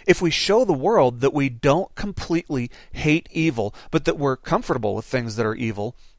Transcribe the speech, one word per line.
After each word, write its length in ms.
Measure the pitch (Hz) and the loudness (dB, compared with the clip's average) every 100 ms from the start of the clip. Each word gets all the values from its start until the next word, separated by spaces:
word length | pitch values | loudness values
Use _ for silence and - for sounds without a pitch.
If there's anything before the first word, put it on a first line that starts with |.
| - | 2
If 160 | 175 | 2
we 80 | 175 | 2
show 340 | - - 214 | 0 2 2
the 80 | 233 | 2
world 480 | 143 165 160 131 120 | 0 2 4 4 2
that 140 | 135 | 0
we 140 | 151 139 | 2 -2
don't 440 | 117 143 156 - - | 0 2 2 0 -6
completely 720 | 202 - - 165 - 139 120 - - | -8 -6 -2 -2 -2 -4 -4 -10 -14
hate 360 | - 156 151 - | -4 0 0 0
evil, 420 | 160 160 120 104 - - | -2 0 0 -4 -6 -4
but 140 | 165 | -2
that 140 | 165 156 | 0 0
we're 180 | 139 131 | -2 -2
comfortable 580 | - 190 - 131 110 | -2 -2 0 -2 -2
with 100 | 101 | -4
things 300 | - 131 117 | -4 -4 -4
that 120 | 107 107 | -2 -2
are 80 | |
evil, 420 | 120 113 104 104 - - | -2 -6 -4 -8 -10 -20